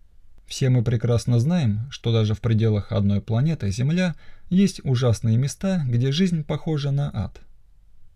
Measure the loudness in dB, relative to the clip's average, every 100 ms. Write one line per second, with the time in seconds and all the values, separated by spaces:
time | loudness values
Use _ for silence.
0 | -20 -20 -20 -20 -12 -2 2 2 2 0
1 | 0 0 2 2 2 2 2 0 -4 -6
2 | -2 0 0 0 0 2 2 0 -2 0
3 | 0 0 0 0 0 -2 -4 -2 0 0
4 | 0 -4 -12 -16 0 2 2 0 -2 2
5 | 2 2 2 2 0 -2 -2 0 0 0
6 | 2 2 2 0 -2 -4 -2 -2 -2 -2
7 | -2 -4 -6 -10 -20 -20 -20 -20 -20 -20
8 | -20